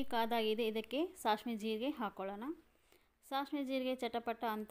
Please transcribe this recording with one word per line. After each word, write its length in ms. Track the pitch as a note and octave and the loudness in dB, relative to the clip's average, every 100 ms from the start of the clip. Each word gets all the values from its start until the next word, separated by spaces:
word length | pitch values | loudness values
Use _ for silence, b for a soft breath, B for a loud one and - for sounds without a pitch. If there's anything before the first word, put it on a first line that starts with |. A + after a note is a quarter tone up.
| C4+ | 2
ಕಾದಾಗಿದೆ, 500 | A#3 A3+ A#3 A3 G#3+ A3 | 2 2 4 4 2 2
ಇದಕ್ಕೆ 300 | A3 G#3+ C4 F#4 - | 0 -2 0 -2 0
ಸಾಸ್ಮೆ 320 | A3+ G#3+ B3 A3+ | 2 2 0 -2
ಜೀರಿಗೆ 280 | A3 A3 C4 D4+ | -2 0 -2 0
ಹಾಕ್ಕೊಳ್ಳೋಣ. 460 | G#3 - F#3+ G3+ C4 E4+ - b b b b _ - | -4 -2 -6 -4 -6 -8 -14 b b b b _ -4
ಸಾಸ್ಮೆ 320 | C#4 C#4+ D4 C4 | -2 0 -2 0
ಜೀರಿಗೆ 260 | C4 B3+ B3+ | 0 0 0
ಚಟಪಟ 400 | A#3+ A#3+ A#3 A3+ A#3 | 0 -2 -2 -2 -2
ಅಂದ 120 | G#3+ G#3+ | -2 -4